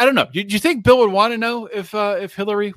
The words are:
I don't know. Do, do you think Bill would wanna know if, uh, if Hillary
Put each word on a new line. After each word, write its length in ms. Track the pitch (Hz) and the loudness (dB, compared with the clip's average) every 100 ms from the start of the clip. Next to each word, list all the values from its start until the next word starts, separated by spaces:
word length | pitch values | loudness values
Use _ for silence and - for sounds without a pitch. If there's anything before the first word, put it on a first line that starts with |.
I 40 | 254 | 2
don't 100 | 247 | 2
know. 120 | 120 | 0
Do, 120 | 147 | -4
do 100 | 202 | -4
you 60 | 208 | -2
think 240 | 320 277 | 0 2
Bill 160 | 247 254 | 4 6
would 120 | 220 | 4
wanna 260 | 190 220 233 | 2 0 -2
know 300 | 233 233 220 | -4 -6 -8
if, 280 | 208 175 214 | -10 -6 -4
uh, 220 | 208 190 | -2 -2
if 160 | 196 - | -6 -6
Hillary 380 | 202 208 208 | -4 -2 -4